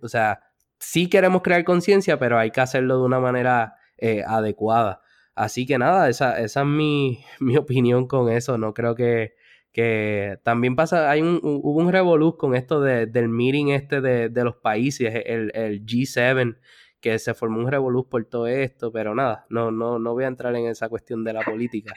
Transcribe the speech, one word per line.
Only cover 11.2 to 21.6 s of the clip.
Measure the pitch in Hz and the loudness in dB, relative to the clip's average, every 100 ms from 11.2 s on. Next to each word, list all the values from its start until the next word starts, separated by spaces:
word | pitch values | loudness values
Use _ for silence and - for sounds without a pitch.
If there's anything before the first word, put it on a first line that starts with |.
un, | 165 175 | 2 0
hu-, | 151 143 | 0 -2
hubo | 147 151 | 0 2
un | 175 | 2
revolú | 190 180 160 160 165 | 4 4 4 4 2
con | 143 127 | -2 -2
esto | 127 156 | 0 0
de, | 139 123 113 | 2 0 0
del | 120 117 | 0 0
meeting | 117 127 143 143 | 0 0 2 0
este | 139 143 143 | 0 -2 -2
de, | 131 123 113 | 0 0 0
de | 120 | -2
los | 120 - | -2 -2
países, | 113 107 131 - 117 117 107 | -2 0 0 0 -2 -2 -4
el, | 117 107 | -4 -4
el | - 110 104 107 | -4 -4 -6 -4
G | 120 131 | -2 -2
seven, | - 123 131 123 113 _ - _ _ | 0 0 2 0 -4 _ -20 _ _
que | 117 110 | -2 -2
se | 123 113 | -2 -4
formó | 113 110 | -4 -2
un | 123 | -2
revolú | 139 131 123 127 | 0 0 -2 -2
por | 123 107 | -4 -4
todo | 120 117 | -4 -2
esto, | 131 131 - 117 | -2 -4 -4 -6
pero | 113 107 | -4 -4
nada, | 110 135 107 - | -2 -2 -4 -6
no, | 117 117 | -4 -2
no, | 113 117 120 | -2 -2 -2
no | 117 | -2
voy | 117 | -2
a | 131 | -4
entrar | 127 123 120 | -4 -4 -2
en | 117 | -2
esa | 113 113 | -4 -6
cuestión | 113 - 117 | -8 -8 -6
de | 113 | -6
la | 110 | -6
política. | 110 110 | -6 -4